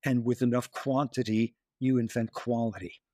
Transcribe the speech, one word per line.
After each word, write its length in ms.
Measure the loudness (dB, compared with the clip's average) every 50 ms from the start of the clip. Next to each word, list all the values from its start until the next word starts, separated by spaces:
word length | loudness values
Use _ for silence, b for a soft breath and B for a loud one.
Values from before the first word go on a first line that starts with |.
| 0
And 200 | 2 0 2 2
with 200 | 0 0 2 2
enough 280 | 2 2 2 -2 -4
quantity, 840 | -12 -8 -4 0 0 0 0 0 -2 -4 -2 2 2 2 2 0 _ _ _ _ _ _
you 180 | 0 2 2
invent 340 | 2 0 0 -2 -2 -2 -2
quality. 680 | -6 -8 -4 -2 -2 0 0 -2 -4 -6 -12 -12 -14 -16 _ _